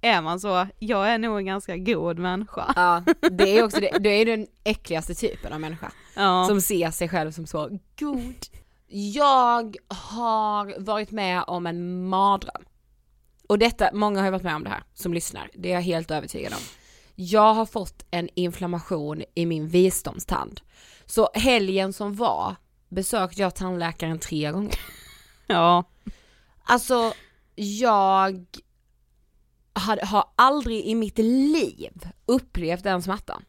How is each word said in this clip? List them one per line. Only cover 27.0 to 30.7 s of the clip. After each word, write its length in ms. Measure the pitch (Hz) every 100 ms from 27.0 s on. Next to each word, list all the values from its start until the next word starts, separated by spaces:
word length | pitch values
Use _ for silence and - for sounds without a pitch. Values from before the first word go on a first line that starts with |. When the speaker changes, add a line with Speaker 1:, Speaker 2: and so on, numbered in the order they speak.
| 226 - - _ _ -
Speaker 2:
jag 880 | 202 208 247 208 190 190 190 190 180 - _ _ _ _ _ _ _ _ _ _ _
hade, 320 | - 190 214 190
har 180 | 208 - -
aldrig 500 | 254 294 233